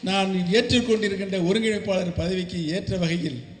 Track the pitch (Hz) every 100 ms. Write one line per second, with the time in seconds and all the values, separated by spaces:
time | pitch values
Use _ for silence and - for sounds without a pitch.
0 | 185 196 190 190 175 214 240 247 233 220
1 | 208 190 196 190 175 208 220 208 202 190
2 | 180 170 165 185 175 180 156 180 196 190
3 | 170 170 160 127 - -